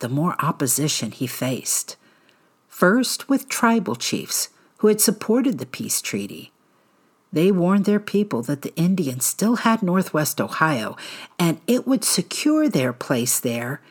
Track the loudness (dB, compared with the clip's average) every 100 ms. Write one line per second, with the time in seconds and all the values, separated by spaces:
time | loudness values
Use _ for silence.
0 | -4 -2 0 0 -2 0 0 0 0 -2
1 | -4 -6 -8 -4 -4 -4 -4 -4 -6 -12
2 | _ _ _ _ _ _ _ 2 4 4
3 | 0 -4 -2 -2 -2 0 2 2 -2 -4
4 | -4 -4 -4 -6 -6 _ _ 0 2 4
5 | 2 0 0 2 2 -2 -6 -8 -6 -6
6 | -4 -6 -6 -12 -18 _ _ _ _ _
7 | _ _ _ 2 4 4 4 4 4 2
8 | 2 0 0 -2 -2 -4 -4 0 2 2
9 | 0 -2 -4 0 0 2 2 2 2 0
10 | 0 0 -2 -2 -4 0 0 0 -4 -8
11 | -14 -16 -10 -2 -2 0 0 0 0 0
12 | 0 -2 -2 -2 2 2 2 2 0 -2
13 | -2 0 0 0 -2 -4 -6 -8 _